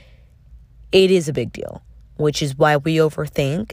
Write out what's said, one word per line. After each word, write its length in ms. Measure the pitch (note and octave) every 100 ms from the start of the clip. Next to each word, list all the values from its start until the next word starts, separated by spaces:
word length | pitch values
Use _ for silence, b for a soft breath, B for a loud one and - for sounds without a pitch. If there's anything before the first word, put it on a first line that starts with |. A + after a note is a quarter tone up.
| B B B B - - - - -
it 180 | F#3 F#3+
is 180 | F#3 D#3
a 40 |
big 200 | C3 A#2
deal, 280 | - G1+ - - - - -
which 260 | D3+ C#3
is 160 | D3 C3+
why 180 | D#3 D3
we 200 | D#3 D#3+
overthink. 760 | D#3 D3+ D3+ - C#3 E3+ A3